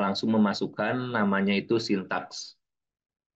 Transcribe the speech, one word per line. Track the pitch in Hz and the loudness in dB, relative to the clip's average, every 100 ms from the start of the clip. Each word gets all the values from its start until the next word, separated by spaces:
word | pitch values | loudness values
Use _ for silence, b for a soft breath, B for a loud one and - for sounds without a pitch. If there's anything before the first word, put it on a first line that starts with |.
langsung | 98 101 113 | 0 0 0
memasukkan | 110 101 95 98 - 107 127 123 | 4 4 2 -4 -2 -2 -2 -2
namanya | 120 101 98 98 | 0 2 2 2
itu | 98 - 117 | 2 2 0
sintaks. | - 98 92 92 - - - - _ _ _ _ _ _ _ | 2 -2 -2 -6 -8 -14 -16 -20 _ _ _ _ _ _ _